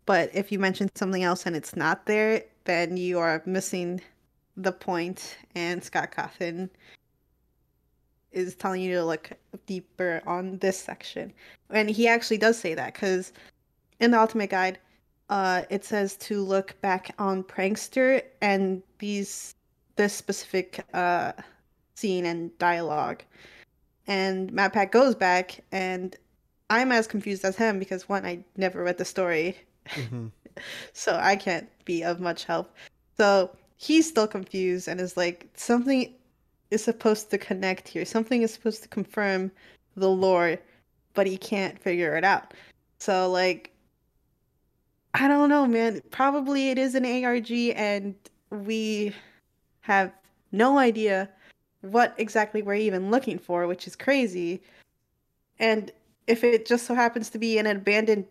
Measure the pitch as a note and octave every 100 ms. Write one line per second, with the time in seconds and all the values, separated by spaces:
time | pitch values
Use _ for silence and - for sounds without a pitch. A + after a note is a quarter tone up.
0 | - F3+ D#3 F#3+ G3+ G3 F#3+ F#3+ G3 -
1 | F#3+ F#3 F3+ F3+ F3+ D#3+ - - D3+ -
2 | - G#3+ G#3+ A3 - _ - E3+ E3+ F3+
3 | F3+ F3 E3 D#3+ F#3 F#3 - F#3 F3 F3+
4 | - _ _ _ _ - F#3+ F#3 - F3
5 | F3 F3+ - - _ F3+ E3+ F3+ - E3+
6 | D#3+ - - - F3 E3+ F#3 - _ -
7 | _ _ _ _ _ _ _ _ _ _
8 | _ _ _ F#3 F3+ - F#3+ F#3 F#3 F3+
9 | E3 D#3+ - - _ G3 - F#3 - -
10 | F3+ E3 - F3+ F#3 F#3 F#3+ - - -
11 | - - - - - - - G#3+ G#3+ G#3+
12 | A#3 A#3 - G#3+ A3 A#3 F3 D#3+ B2 -
13 | G3 F#3 F#3 - - _ _ _ _ -
14 | A#3 A#3 A3 A3+ G3 F#3+ F#3 F#3 _ _
15 | _ _ - G3+ F#3+ F3+ - G3 - G#3
16 | G3 - - G3+ F#3+ G3 F#3+ - G3 F#3
17 | - - G3 F#3+ F#3 - F#3+ G#3+ - C4
18 | C4 C4 - _ G3+ G3 F#3+ F#3 - _
19 | G#3 G3+ G3 - - - _ _ _ -
20 | G#3 - - G3 - F#3 F#3 - - F3+
21 | F3+ F3 - - - _ _ _ _ -
22 | G#3 F#3 E3+ E3+ E3+ - F3 E3+ D#3+ D3+
23 | - - - _ - - - _ _ _
24 | - G3 F#3+ F#3+ F#3+ F#3+ G3 G#3+ G3 A#3
25 | C4+ - F#3 F3+ F#3 - - F#3+ F#3 F#3
26 | F#3 - _ _ _ _ - A3+ C4 A#3
27 | A3 G#3 G#3 F#3+ F#3+ G3 A3+ G3 F#3+ F#3
28 | - G3 F#3+ F3 - - F#3 F3+ F3 F3+
29 | F3+ G3 F3+ D#3+ F3 - _ _ - D3
30 | A#2 A#2+ A2+ - - - - - - -
31 | - F3+ F#3 G3+ G3 E3 - _ - E3+
32 | E3 F3 F3+ E3 - E3 F#3 - - _
33 | _ - G3+ G3 F3+ - _ _ - D#4+
34 | D#4 A3+ G#3+ G3+ F#3+ F#3+ F#3 F3+ E3+ F3+
35 | F3+ - F3 F3 - - - A#3+ B3+ C4
36 | - - _ _ _ _ _ G#3+ - A3+
37 | A3 G#3+ - G3+ - F#3+ F#3+ F#3+ - E3
38 | F3+ A3+ A3 B3 A3+ - A3 G#3+ - G#3
39 | G3 - G3+ F#3+ F#3+ - - _ _ F#3+
40 | F#3+ F#3+ F#3+ F3+ E3+ E3+ - _ _ _
41 | _ - G3 F#3 - G3+ F#3 F3 F#3+ F3
42 | E3 D#3+ F#3+ F3+ - - - _ _ -
43 | - F#3 F#3 F#3 F#3 E3+ - _ _ _
44 | _ _ _ _ _ _ _ _ _ _
45 | _ - C#4 C#4+ D4 D4 C4 A3+ A3+ G3
46 | - - C4+ C#4+ C4+ C#4 C4+ C4 C4 B3+
47 | B3 B3 B3 A#3+ A3+ A#3+ A#3+ - G#3 G3+
48 | G3+ F#3+ - _ _ G#3+ G3+ A3 A3 G#3
49 | G#3 - - _ _ _ _ _ - G3
50 | F#3 - _ _ _ F#3+ B3 C#4 B3 A3
51 | G#3+ F#3+ G3 _ - _ _ _ F#3+ A3+
52 | A#3+ - G#3+ A3 G#3+ G#3+ G3+ G3+ G#3+ F#3
53 | G3 B3 B3 F3+ - F3 F3 F3+ F#3 -
54 | - C#4 A#3 F3+ E3+ F#3 - _ _ _
55 | _ _ _ _ _ - A3+ A3 G3+ -
56 | _ _ - A#3 A#3+ A3+ A3+ A#3+ A#3+ B3
57 | A#3 A#3+ G#3+ A3 A3+ G#3+ G#3+ G3 G3 G#3
58 | A3 G#3 F#3+